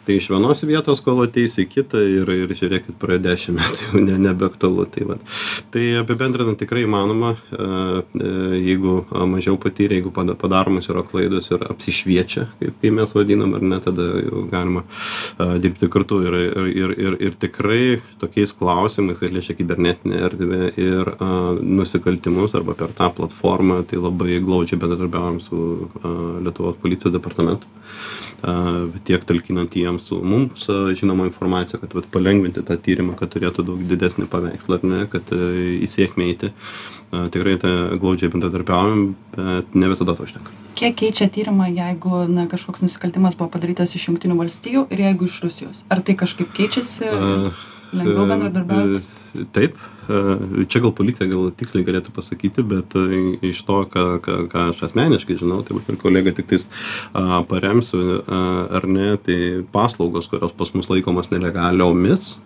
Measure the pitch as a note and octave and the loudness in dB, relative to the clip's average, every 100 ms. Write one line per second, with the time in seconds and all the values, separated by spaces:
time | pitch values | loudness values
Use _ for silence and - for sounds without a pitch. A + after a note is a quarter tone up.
0 | - G2 - F#2+ A2+ D3 D#3 D3+ D3+ C#3 | 2 0 2 2 4 2 2 0 2 0
1 | - B2+ A#2+ A#2+ A#2 - F#2 - C#3 A2+ | 2 2 2 2 0 0 0 0 0 2
2 | G2+ F#2+ F#2 F#2 F2+ F#2 F#2 F#2 - - | 4 2 2 0 0 -2 0 0 -4 -8
3 | F#2 F2+ F#2 F2+ - F2 E2+ - - G2+ | 0 0 2 -2 -2 -2 -2 -4 0 4
4 | G2 F#2+ G2 F2+ F#2+ - F#2+ F#2 F#2 - | 4 4 2 2 0 0 0 2 -2 -4
5 | G2 A2 - - - - - A#2+ A#2+ A#2+ | -6 -6 -10 -10 -8 -8 -4 -2 0 0
6 | A2+ A#2 C3 B2 A#2 G#2+ G#2 A#2+ A2+ G#2 | 0 0 0 0 0 0 -2 0 2 2
7 | G2+ A2 A#2 A2+ - - F#2+ F#2 F#2 F#2 | 2 2 0 -2 -8 -6 -4 -2 0 -2
8 | - - F#2 F#2 F#2 F#2 F#2 F#2+ F#2+ F#2 | -4 -4 -2 -2 0 0 2 2 2 2
9 | F2+ - F#2 F#2 F2+ F#2+ - - G#2 F#2+ | 0 -2 0 2 2 0 0 2 2 2
10 | F#2 F#2+ F#2 F#2 F#2 F#2+ F#2+ F#2+ - F#2 | 0 -2 -2 -2 2 2 4 2 0 -4
11 | F2+ F#2 F#2 F#2+ - F2 - - - - | -2 -2 0 0 0 -2 -2 -6 -4 -4
12 | - F2+ F2+ - A#2 - - - - A2 | 2 2 2 -2 -6 -4 -6 0 2 2
13 | G#2+ G#2 G#2 G#2 G2+ G2+ F#2+ F#2 F2+ F2+ | 2 2 4 4 2 2 0 0 0 0
14 | F2 F#2 - G2 G2 F#2 F2+ F2+ F2+ - | 0 0 -2 -4 -2 -2 0 -2 -4 -12
15 | - - - - F2+ F2 F2+ F2+ F2 G2+ | -10 -8 -10 -2 0 2 2 2 2 2
16 | G2 G2+ F2+ F2+ F2+ - F#2 F2 F#2 - | 2 2 2 2 0 0 0 0 0 0
17 | G2 F#2 G2 - F#2+ - G#2 A2+ B2+ A#2 | -2 0 -2 -2 -6 -2 2 4 4 2
18 | - - - - G2+ - F2+ F2 G#2 - | -2 -8 -4 0 0 0 0 2 2 2
19 | G2 F2 F2+ F#2 F2 E2+ E2+ F2 F2 F2 | -2 0 -2 -4 -6 -4 -2 2 2 2
20 | G2 F#2 F2+ F2+ F2 F2+ F#2 F2+ F#2 F#2 | -2 0 -2 0 -2 0 -2 0 0 2
21 | F2+ - F#2+ F#2 F2+ F2 F#2+ F#2+ F#2 F2 | 0 -2 -2 0 0 0 2 2 2 0
22 | F2+ F2+ - F2 G#2 G2 F2 E2+ E2 - | 0 0 0 2 2 0 -2 -4 -6 0
23 | F2+ - E2+ - F#2+ F#2 F#2 F2+ F2 F#2 | -2 0 -8 0 0 4 4 2 0 -2
24 | F2 F2 F2+ F2+ F#2 F2+ E2 F2 E2+ F2 | -2 0 0 0 2 2 2 0 0 -2
25 | F2+ F2 F2 E2+ - E2+ E2+ E2+ E2 - | -2 -2 -2 -4 -6 -4 -2 -4 -8 -8
26 | E2+ E2+ E2+ F2 F2+ E2+ F2+ F2 - F2+ | -6 -6 -6 -4 -6 -4 -4 -2 -2 0
27 | - E2+ E2+ E2 E2+ E2+ - - - - | 0 0 -4 0 0 0 -6 -20 -20 -16
28 | - - - - F2+ F2 F2 F2 F2 F2+ | -14 -12 -14 -8 -4 -2 0 -2 -4 -6
29 | - - - F2 - F#2 E2+ F#2+ F2 F2 | 0 -2 2 -2 0 -2 -2 -2 -2 -2
30 | - F2+ F2+ G#2+ C3 - - G2+ G2 F#2 | -6 -4 2 2 2 -2 -4 0 0 2
31 | G2 F#2 F#2 - F#2 F#2 F2+ - - F#2 | 2 2 0 -2 -2 0 -2 -6 -8 -8
32 | - F#2 F#2 G2+ F#2 F2+ - E2+ - F2+ | -4 0 4 4 4 -2 -4 -2 0 0
33 | F2+ E2+ F2 - F2 F2 F2 F2+ F2+ F2+ | 0 -2 -6 -2 -2 -2 -4 -4 -2 0
34 | F2+ - - F2+ F2 - - F#2 F#2 F#2 | 0 -2 -4 -4 -4 -8 -4 0 0 0
35 | G#2 F2+ - F2+ F2+ F2+ F2+ F2+ - - | -2 -6 -4 -2 -2 0 -2 -2 -4 0
36 | F#2 - F2 F2 G2+ - - - - - | 0 2 -2 -2 -6 -8 -16 -16 -16 -18
37 | - F2 F2 F2+ F#2 F2+ F2+ F2+ F2 F2 | -8 -4 -2 0 0 2 2 0 0 0
38 | F#2 F#2 F2+ F2 F2+ F2 - F2+ G2 G#2+ | 0 2 0 0 -2 -2 0 2 4 2
39 | G2 F#2+ - - F#2 F2+ F2 G2 F#2 F#2+ | 0 -2 -12 -6 -2 -2 0 2 2 2
40 | F2+ E2+ - - - - - - A#3+ A#3 | 0 -2 -6 -12 -18 -20 -14 -2 -2 0
41 | A3 G#3 G3+ G#3 G#3+ G3 F3+ F3 F3 E3+ | -2 2 2 2 0 2 2 0 -4 -4
42 | F3+ F3+ F3 F3 F3 F3+ - F3+ F3+ - | -2 0 2 0 0 -4 -8 -2 -2 -2
43 | F3+ F3+ F#3 F3 E3+ E3+ E3+ F3+ F3 F3 | -4 2 2 2 -4 -4 -4 0 -2 -2
44 | - E3+ F#3 E3+ E3+ - A3+ C4 C4+ F#3+ | -4 -2 0 0 0 -6 -2 0 0 0
45 | G3 F#3 F3+ - F3 - - - - F#3 | 2 2 0 -2 -6 -6 -14 -16 -2 -2
46 | F#3 F#3+ F#3 - F3+ - G3+ - A#3+ - | 2 0 0 -2 -6 -2 -2 0 -4 -6
47 | A3 G#3 - G3 F#2+ - - - - F#3 | -4 0 2 2 0 -4 -16 -20 -6 -2
48 | C#3 G2+ G2 G2 C#3 F3+ F3 G#2 G2+ G2 | 2 2 2 2 0 -2 0 2 2 0
49 | F#2+ - - - F#2+ - C#3+ - - - | -6 -20 -16 -14 -4 0 0 0 -20 -20
50 | - G#2 G2 G2 F#2+ G2+ G2 A#2+ A#2 - | -2 0 2 0 0 0 2 4 2 2
51 | G2+ A#2+ F#2 F#2 F#2 - A#2+ F#2+ F2+ F#2 | 0 2 0 0 -2 -4 -4 -2 0 -2
52 | F2+ - - - D3 C#3 A#2 G2 F2+ F#2+ | -4 -12 -10 -4 -2 0 0 -2 -2 0
53 | F#2 F#2+ F#2 F2+ F#2 E2+ - G2 F#2+ F2+ | 2 2 0 0 -4 -4 0 0 0 0
54 | F2+ F2 - F#2 E2+ F2 F2 E2 D#2+ - | 0 0 -2 -4 -2 0 0 -2 -2 2
55 | D#3 A2+ - F2 F2 F#2+ G#2+ G2 - - | 4 4 2 -2 0 -2 -4 -6 -6 -2
56 | F#2+ F#2 F#2 E2+ F2+ F#2+ - - - - | 2 4 4 0 0 0 0 -12 -10 -10
57 | - - F#2 F2+ E2+ F#2 G2 A2+ A#2 F#2 | -6 -2 0 0 0 0 2 2 2 0
58 | F2+ F#2 - F#2+ F#2 F2+ F2+ F#2 F#2 F#2+ | 0 0 -2 0 0 0 -2 -2 0 2
59 | G2 G#2 - F2+ F2 F2+ F2 G2+ A2+ - | 2 0 0 0 0 -2 -2 0 0 2
60 | E2+ E2+ E2 - F2 - F2 F#2+ F2 F#2 | -2 -2 -4 -4 -4 -4 -4 -4 0 0
61 | F#2 F2+ F2 F2+ F2+ F2 F2 F2+ F2+ F2 | 2 -2 0 -2 -2 -2 0 4 4 6
62 | F#2+ F#3 - - | 4 2 0 -12